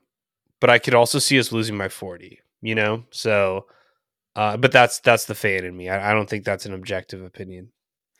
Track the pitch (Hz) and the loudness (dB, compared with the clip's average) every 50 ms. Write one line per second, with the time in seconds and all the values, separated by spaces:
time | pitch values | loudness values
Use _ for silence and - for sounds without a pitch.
0 | _ _ _ _ _ _ _ _ _ _ _ _ - 123 120 117 - - 127 117 | _ _ _ _ _ _ _ _ _ _ _ _ 4 4 4 4 4 2 4 4
1 | 120 - - 143 - - 139 131 113 - 113 113 113 113 104 101 98 95 - - | 4 2 2 -2 0 2 2 2 2 0 -2 -4 -4 -4 -4 -6 -6 -8 -8 -12
2 | 95 92 87 87 98 92 - - _ _ _ _ - 110 110 110 107 107 107 117 | -14 -16 -16 -16 -20 -20 -20 -20 _ _ _ _ -8 -4 -2 0 0 0 -2 -4
3 | 120 _ - - - 113 107 101 98 95 92 98 - _ _ _ _ _ _ _ | -8 _ -12 -6 -2 0 2 2 2 0 0 -4 -8 _ _ _ _ _ _ _
4 | _ _ _ _ _ _ - 113 107 107 104 117 127 127 107 127 120 120 - - | _ _ _ _ _ _ -6 -2 -2 -2 2 2 2 4 6 6 6 6 2 2
5 | - 127 117 107 - - 107 - - 104 95 95 92 90 90 90 90 92 95 98 | 2 4 4 4 0 -4 -8 -4 -2 -2 -2 -2 -4 -8 -10 -10 -8 -6 -6 -2
6 | 98 104 107 107 101 - 110 104 95 104 98 92 - 104 95 92 92 98 101 92 | 0 0 0 0 0 -2 -6 -6 -4 -4 -4 -4 -6 -10 -12 -12 -10 -8 -8 -8
7 | 90 - - 92 92 90 - - 98 92 90 92 95 113 _ _ _ _ _ _ | -8 -10 -14 -16 -16 -18 -16 -16 -16 -16 -16 -18 -20 -20 _ _ _ _ _ _
8 | _ _ _ _ | _ _ _ _